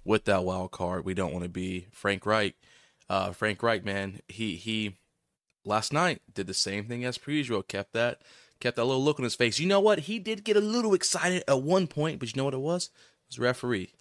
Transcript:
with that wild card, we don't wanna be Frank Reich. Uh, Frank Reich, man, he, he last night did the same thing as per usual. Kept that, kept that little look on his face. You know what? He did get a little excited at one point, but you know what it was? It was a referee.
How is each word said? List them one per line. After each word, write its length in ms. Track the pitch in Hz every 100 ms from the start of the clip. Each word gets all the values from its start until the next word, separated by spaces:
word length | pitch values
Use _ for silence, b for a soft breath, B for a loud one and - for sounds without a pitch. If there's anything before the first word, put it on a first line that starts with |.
with 200 | - 110 -
that 180 | 98
wild 260 | 90 92 92
card, 340 | - 90 92
we 100 | 87
don't 180 | 92 90
wanna 160 | 87 87
be 380 | 92 92 92 87
Frank 340 | - 101 98 104
Reich. 280 | 107 101 - b b b b -
Uh, 240 | 95 95
Frank 280 | 90 107 98
Reich, 200 | 117 110
man, 360 | 98 98 98 98 -
he, 260 | 92 110
he 420 | 87 110 110 104 95 _ _ _ _ _ _
last 280 | 98 107 -
night 280 | 147 175 123 -
did 140 | - 95
the 80 |
same 300 | 92 - 101 110
thing 180 | 120
as 140 | 123 123
per 140 | -
usual. 300 | 151 127 107
Kept 300 | - 101 101
that, 260 | 117 120 - B B B _
kept 160 | 123 117
that 80 |
little 180 | 120 131
look 160 | 143 147
on 60 |
his 100 | 123
face. 240 | - 120 110
You 80 | 175
know 140 | 196
what? 200 | 214 196
He 200 | 143 220
did 240 | 196 214
get 120 | 214 208
a 40 |
little 340 | 214 233 220
excited 480 | 185 - - 175 180 -
at 140 | 135
one 260 | 143 185 175
point, 320 | 147 156 -
but 80 | 120
you 60 | 123
know 60 |
what 100 | 135
it 60 | 131
was? 260 | 147 175 -
It 500 | _ - _ _ 123
was 20 |
a 40 |
referee. 500 | 120 127 123 107 90 _